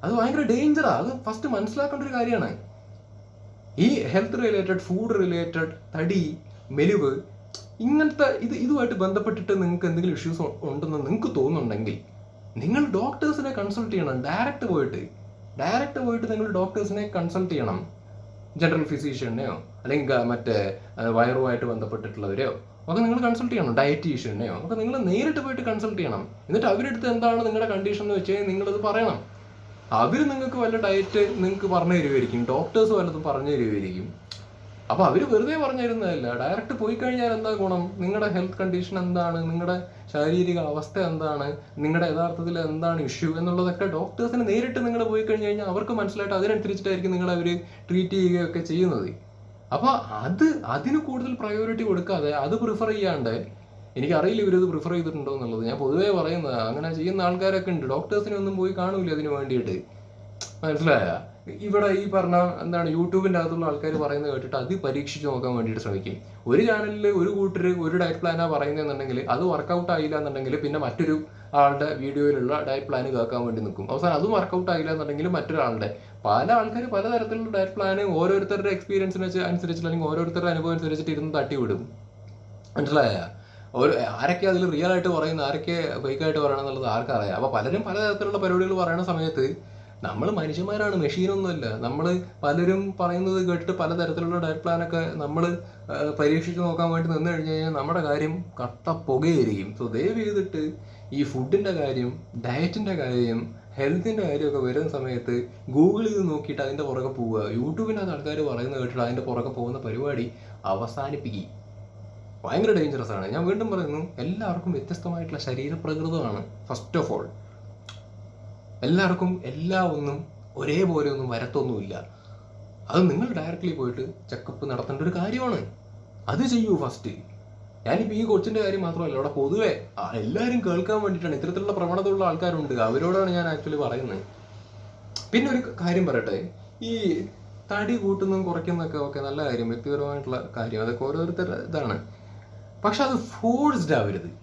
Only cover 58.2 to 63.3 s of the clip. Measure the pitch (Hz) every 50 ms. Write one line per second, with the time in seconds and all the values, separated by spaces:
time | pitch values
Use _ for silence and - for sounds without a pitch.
58.2 | 208 208 208 202 196 196 196 185 185 190 190 185 180 185 190 190 185 175 156 151
59.2 | 151 151 143 139 139 135 131 123 120 107 92 90 - - - - - - - -
60.2 | - - - - - - - - - 156 151 147 160 165 143 117 98 87 82 82
61.2 | - - - - - - - - 208 208 196 208 208 202 190 185 202 202 190 190
62.2 | 180 175 175 175 180 180 175 - - 170 175 170 170 160 156 165 170 175 185 190
63.2 | 190 196